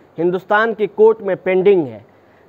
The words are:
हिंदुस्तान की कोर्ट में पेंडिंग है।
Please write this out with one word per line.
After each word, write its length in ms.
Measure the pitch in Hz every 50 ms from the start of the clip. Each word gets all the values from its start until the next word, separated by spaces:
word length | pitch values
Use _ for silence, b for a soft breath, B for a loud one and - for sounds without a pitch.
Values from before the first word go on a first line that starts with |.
| b b b -
हिंदुस्तान 560 | 165 180 180 185 - - 208 208 220 233 214
की 120 | - 208
कोर्ट 360 | 190 - - 214 226 220 220 208
में 140 | 190 180
पेंडिंग 500 | - - 185 190 185 180 202 202 180 151
है। 200 | 123 110 101 - _ b b b b b b b